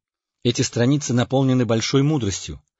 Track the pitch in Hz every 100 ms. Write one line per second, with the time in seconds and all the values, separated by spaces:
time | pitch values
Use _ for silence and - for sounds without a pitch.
0 | _ _ _ _ 120 127 123 113 120 143
1 | - 123 117 131 131 127 113 113 - 135
2 | 143 156 101 - - 76 _